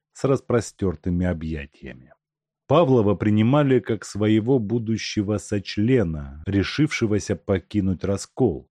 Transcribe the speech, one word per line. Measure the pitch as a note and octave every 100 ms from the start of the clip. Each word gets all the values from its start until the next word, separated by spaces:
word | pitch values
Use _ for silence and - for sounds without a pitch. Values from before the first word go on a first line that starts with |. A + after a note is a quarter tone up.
| _
с | - C3+
распростертыми | C3+ - A#2 - - G2 D#2+ F#2 F2 F2+
объятиями. | E2 D#2+ D#2 C#2+ _ B1 B1+ B1+ _ _ _ _ _ -
Павлова | D3+ D3+ B2+ G2+ F#2+
принимали | G#2+ G#2+ A2 D3 C#3 B2+
как | - A2
своего | - G2+ G#2+ A2 A2 C3+
будущего | G2+ A#2+ A2 A2 - - G2+ G#2
сочлена, | - G#2 - - A2 C3 F2 D#2 C#2 D2 G2
решившегося | G2 F2+ - D3+ - A2 G#2 - F#2+
покинуть | - F#2+ - G#2 F#2+ E2+
раскол. | F#2+ G2 - - B2 C#2 -